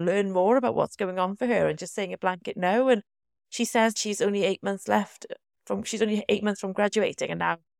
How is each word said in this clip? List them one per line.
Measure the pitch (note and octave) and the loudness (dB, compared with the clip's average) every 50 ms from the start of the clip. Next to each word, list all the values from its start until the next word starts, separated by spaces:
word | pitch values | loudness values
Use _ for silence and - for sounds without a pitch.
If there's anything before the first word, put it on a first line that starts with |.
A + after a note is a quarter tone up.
learn | E3+ F3+ F#3+ G3+ G3+ G3 F#3 | 0 0 2 2 0 2 2
more | F3+ F#3 G#3 A#3+ | 2 4 4 4
about | C4+ A#3+ A#3 - | 4 2 2 0
what's | - - - - | 0 0 -2 -2
going | - G3+ F#3 F#3 F#3 | -4 -4 -4 -2 -2
on | F#3 F#3+ G3+ | -2 -2 -2
for | - B3+ | -2 0
her | A#3+ A3+ F3+ D#3+ D#3 | 0 2 2 2 2
and | D#3 D#3+ | 0 -2
just | F#3 - - | -8 -8 -6
saying | A3 G3 F3+ F3+ | -6 -6 -4 -6
a | |
blanket | - - F#3 F#3 F3 - - - | -2 -2 -2 -2 -2 -6 -10 -6
no. | - F3+ F3+ G3+ A#3+ C4 C4 | -2 0 2 2 4 4 4
And | B3 G#3 - _ _ _ _ _ _ _ _ _ | 2 2 0 _ _ _ _ _ _ _ _ _
she | - - A#3 | -4 -2 -2
says | - - A#3 A3 A3+ G#3+ | 0 2 4 4 4 2
she's | - - G#3+ G3+ - - | -2 -4 -4 -2 0 0
only | G3+ G3+ G3+ F3+ | 0 2 2 2
eight | F#3+ F#3 - - | 0 0 0 -2
months | G3 G3 F#3+ - G3+ | -4 -4 -4 -2 0
left | G#3 G#3+ G3 - - - - - - - _ _ _ _ _ | 0 0 0 -2 -8 -20 -16 -16 -16 -16 _ _ _ _ _
from, | - G3+ G3 A3+ | -6 -6 -6 -4
she's | - - G3 | -6 -2 0
only | A3+ G#3+ G#3+ G#3 - - | 0 0 0 -2 0 0
eight | G3+ G3+ G#3 | 0 0 0
months | G#3 G3 - - | -2 -2 -2 -6
from | F#3+ F#3+ | -6 -2
graduating, | - G#3 G3+ - A3 F#3+ - - - - - | 0 0 0 2 2 0 0 0 -4 -4 -4
and | E3 E3+ | -4 -2
now | E3+ E3+ E3+ E3+ _ _ _ _ | -2 -2 -2 -4 _ _ _ _